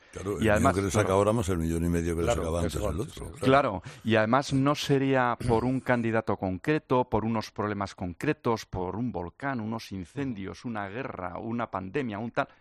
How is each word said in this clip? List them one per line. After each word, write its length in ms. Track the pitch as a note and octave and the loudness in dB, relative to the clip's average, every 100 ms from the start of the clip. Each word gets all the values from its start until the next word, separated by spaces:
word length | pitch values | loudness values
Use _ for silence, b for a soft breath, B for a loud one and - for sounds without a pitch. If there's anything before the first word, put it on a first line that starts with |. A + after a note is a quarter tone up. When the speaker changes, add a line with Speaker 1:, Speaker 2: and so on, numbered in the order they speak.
| b | b
Speaker 1:
Claro, 280 | - F2+ G2+ | -10 -6 0
Speaker 2:
Y 40 | |
Speaker 1:
el 80 | A2 | 4
Speaker 2:
además, 220 | G#2 C3 | 4 4
Speaker 1:
millón 20 | G2 | 2
que 100 | G2 | 2
le 60 | |
saca 140 | G#2+ F#2 | 2 4
Speaker 2:
claro. 80 | F#2+ | 4
Speaker 1:
ahora 180 | G2+ | 4
más 160 | A#2 F#2 | 2 2
el 80 | F2+ | 0
millón 260 | D#2+ E2 E2+ | 0 0 2
y 40 | |
medio 240 | E2+ E2 E2 | 2 0 0
que 60 | |
le 60 | E2+ | 0
Speaker 3:
Claro, 140 | A2+ | 0
Speaker 1:
sacaba 180 | E2 E2+ | 0 0
Speaker 3:
que 60 | G2 | -2
Speaker 1:
antes 80 | |
Speaker 3:
sacaba 180 | - G#2 | -2 -2
Speaker 1:
el 80 | F#2+ | -4
Speaker 3:
antes, 160 | C#3 - | -6 -10
Speaker 1:
otro. 160 | E2 | -14
Speaker 3:
sí, 60 | D#2+ - | -2 4
Speaker 2:
Claro, 380 | C3+ C3+ F#2+ - B | 4 4 -2 -8 B
y 120 | - A2 | 2 4
además 380 | G#2+ C3 C#3+ | 4 2 2
no 220 | C3+ C3+ D3 | 2 2 0
sería 640 | - C#3 C3+ C3 B2 A#2 B2 | 2 2 4 2 2 0 0
por 180 | A2+ A#2+ | 2 2
un 140 | C3 | 0
candidato 580 | - B2 A#2 A2 A2 G2+ | 0 2 2 0 0 0
concreto, 720 | F#2+ F2+ - D3+ - B2+ B2 | -2 -2 0 -2 2 0 2
por 160 | G#2+ A2 | 0 0
unos 240 | A2+ G#2 | -2 -4
problemas 460 | - G#2 G2+ G2 - | -4 -4 -2 -4 -6
concretos, 720 | F#2 E2+ C3+ D3+ - A2+ - | -8 -4 -4 -2 0 -2 -2
por 280 | F#2+ F2+ F#2 | -6 -4 -2
un 160 | B2 | -4
volcán, 480 | F2+ F2 - C#3 C3 | -4 -6 -6 -6 -4
unos 320 | G#2+ A2+ - | -4 -6 -8
incendios, 760 | F#2+ F2 C3+ C#3 G#2 F#2+ F#2 B2+ | -10 -8 -6 -6 -6 -8 -8 -8
una 220 | G#2+ G2+ | -6 -6
guerra, 520 | G#2 C3 - F2+ F2 | -6 -8 -6 -8 -6
una 320 | A2 A#2 A2+ | -6 -4 -4
pandemia, 480 | G2 F#2+ C#3+ B2+ G2+ | -4 -4 -4 -2 -4
un 100 | A#2 | -4
tal. 180 | - C3+ b | -4 -4 b